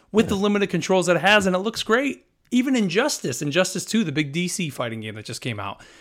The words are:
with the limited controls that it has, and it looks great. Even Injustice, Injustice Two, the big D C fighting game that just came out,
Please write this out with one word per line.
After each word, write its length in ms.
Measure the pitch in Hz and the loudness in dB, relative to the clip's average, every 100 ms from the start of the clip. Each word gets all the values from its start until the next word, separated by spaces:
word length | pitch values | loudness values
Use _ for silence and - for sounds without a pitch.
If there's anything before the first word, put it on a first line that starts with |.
| _ | _
with 160 | 208 226 | 2 2
the 60 | 202 | 2
limited 320 | 208 202 202 | 2 2 0
controls 380 | 170 - 190 175 | -2 2 2 4
that 100 | 165 | 4
it 60 | |
has, 240 | 180 214 196 | 4 4 4
and 80 | |
it 60 | 185 | 0
looks 220 | 202 220 | -2 -4
great. 420 | - 226 277 - _ _ _ | 0 0 0 -6 _ _ _
Even 240 | 247 262 | 0 2
Injustice, 680 | 262 202 180 285 - 160 120 | 2 2 0 0 -2 -4 -4
Injustice 420 | 147 147 185 190 | -2 0 0 -2
Two, 180 | - 220 | -2 0
the 80 | 175 | 0
big 220 | 147 147 | -2 -2
D 160 | 151 180 | -2 -4
C 220 | - 165 | -2 -4
fighting 300 | - 120 113 | -4 -6 -6
game 120 | 110 | -8
that 100 | 107 | -10
just 160 | 104 117 | -12 -8
came 200 | 131 104 | -6 -6
out, 200 | 101 101 - - | -8 -10 -18 -20